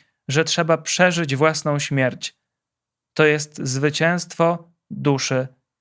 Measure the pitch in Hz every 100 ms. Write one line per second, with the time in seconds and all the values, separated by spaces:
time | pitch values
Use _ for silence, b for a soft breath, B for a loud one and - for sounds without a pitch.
0 | b b - 139 156 - 165 156 - -
1 | 180 170 156 131 160 156 156 147 147 139
2 | 127 - - - _ _ _ _ _ _
3 | _ - 151 151 151 - 131 131 147 151
4 | 160 175 - - 170 170 - _ _ 135
5 | 139 135 - 131 131 _ _ _